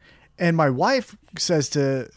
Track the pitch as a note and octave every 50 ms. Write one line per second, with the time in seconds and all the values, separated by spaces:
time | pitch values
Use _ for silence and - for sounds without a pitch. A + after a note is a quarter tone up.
0 | _ - - _ _ _ _ - F3+ E3+ E3 E3 D#3 C#3 B2+ B2 F3 A3+ C#4 C4
1 | - - - - _ _ - E3 - - F3 D#3 C3+ - - D3+ C#3 C3+ C3+ C3
2 | A#2+ - -